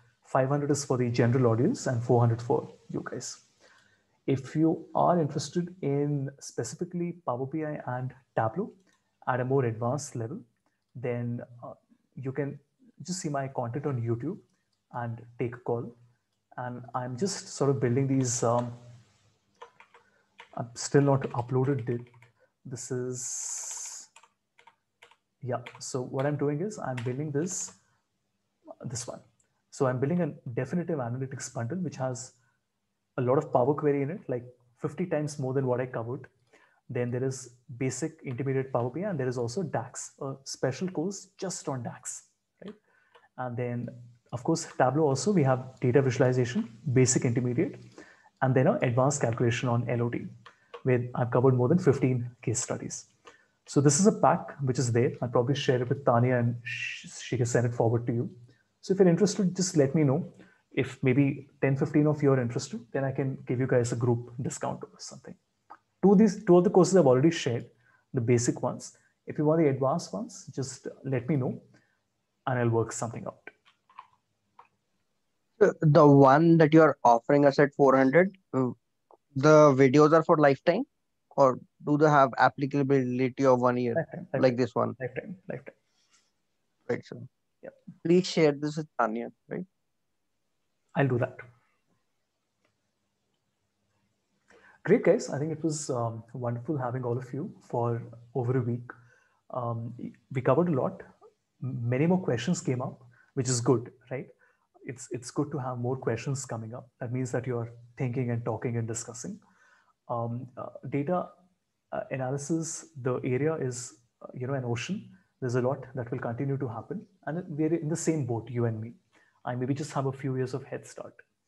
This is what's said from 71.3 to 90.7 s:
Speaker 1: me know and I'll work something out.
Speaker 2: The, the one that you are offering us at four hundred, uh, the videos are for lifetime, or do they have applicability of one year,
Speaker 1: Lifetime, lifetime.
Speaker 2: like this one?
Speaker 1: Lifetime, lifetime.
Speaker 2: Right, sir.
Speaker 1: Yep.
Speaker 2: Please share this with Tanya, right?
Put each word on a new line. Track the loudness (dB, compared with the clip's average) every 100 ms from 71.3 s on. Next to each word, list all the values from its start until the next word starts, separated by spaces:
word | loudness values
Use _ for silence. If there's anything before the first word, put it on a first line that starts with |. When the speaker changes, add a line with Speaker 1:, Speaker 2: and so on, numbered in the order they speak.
Speaker 1:
me | -2
know | -2 -6 -14 _ _ _ _ _ _ _ -4
and | 0
I'll | 2
work | 2 -2
something | -4 -8 -8 -12
out. | -16 -20 -20 _ _ _ -20 -20 _ _ _ _ _ _ _ _ _ _ _ _ _ _ 2
Speaker 2:
The, | 4 4
the | 6 8 10
one | 10 10 8 8 8
that | 8
you | 8
are | 8 6
offering | 4 4 4 4 6
us | 6
at | 2
four | 4 4 6
hundred, | 6 4 2 0 _
uh, | -2 -2 -4 _ _ _ _ _
the | 2 8 10 10
videos | 8 6 8 8
are | 6
for | 4 4
lifetime, | 4 4 2 0 -2 _ _ _ _ 4
or | 4 4 -6 _ -2
do | 4
they | 6
have | 6 4 4
applicability | 2 2 -2 0 2 2 2 0 -2 2 4
of | 4
one | 4 2
year, | 0
Speaker 1:
Lifetime, | -2 -4 -8 -8
lifetime. | 2
Speaker 2:
like | 2 2
this | 0
one? | -2 -4 -4
Speaker 1:
Lifetime, | -10 -10 -12 -12 -12
lifetime. | -14 -14 -20 _ _ _ _ _ _ _ _ _ _ -8
Speaker 2:
Right, | -6 -8
sir. | -16 -16 _ _ _
Speaker 1:
Yep. | -20 -20 -20 -6
Speaker 2:
Please | 2 2 2
share | 2 2
this | 2 -4 -6
with | -8 -2
Tanya, | -2 -2 -8 -12 -10
right? | -10 -10 _ _ _ _ _ _ _ _ _ _